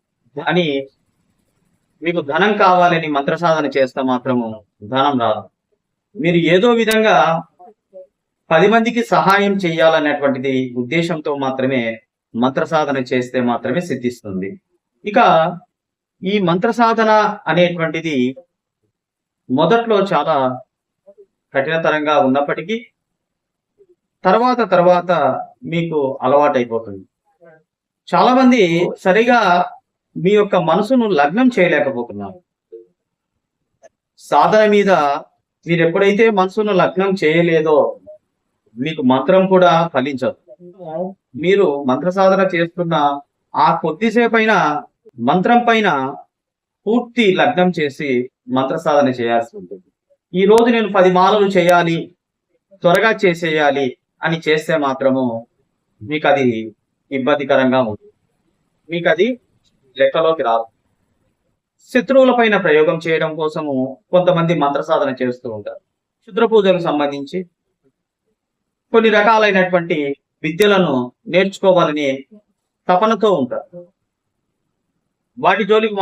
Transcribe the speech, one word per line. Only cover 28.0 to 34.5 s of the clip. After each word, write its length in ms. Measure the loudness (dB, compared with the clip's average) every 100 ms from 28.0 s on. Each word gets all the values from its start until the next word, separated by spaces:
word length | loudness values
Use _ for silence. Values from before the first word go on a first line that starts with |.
| -4
చాలా 220 | 0 2 4
మంది 240 | 4 4 2 2 -2 -2 0
సరిగా 340 | 2 2 2 2 2 0 -10 _ _ _ -4
మీ 160 | 2 2
యొక్క 180 | 2 0 0
మనసును 380 | 0 0 0 2 0
లగ్నం 300 | 0 2 0 2
చేయలేకపోతున్నారు. 840 | 0 0 -2 -6 -8 -12 -14 -16 _ _ _ -20 -20 _ _ _ _ _ _ _ _ _ _ _ _ _ -2
సాధన 320 | 2 4